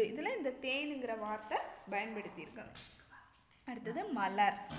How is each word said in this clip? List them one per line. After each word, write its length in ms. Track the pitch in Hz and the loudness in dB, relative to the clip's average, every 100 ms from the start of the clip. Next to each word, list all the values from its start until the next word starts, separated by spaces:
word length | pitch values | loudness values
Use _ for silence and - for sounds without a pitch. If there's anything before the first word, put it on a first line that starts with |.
| 220 | 6
இதுல 240 | 262 359 494 | 4 0 2
இந்த 180 | 269 254 262 | 0 0 0
தேனுங்கிற 460 | 269 294 277 247 220 214 | 0 0 -2 -2 -2 -2
வார்த்தை 320 | 214 - 330 - - - 202 | -4 0 0 0 -6 -4 -2
பயன்படுத்தியிருக்கோம். 760 | 220 214 180 175 - - - - - - - - - - - - - | 0 -2 -4 -8 -10 -10 -12 -12 -14 -16 -18 -20 -20 -20 -20 -14 -8
அடுத்தது 340 | 233 220 254 415 240 | -6 -2 -2 0 2
மலர், 360 | 196 196 202 196 - | 4 6 6 6 -2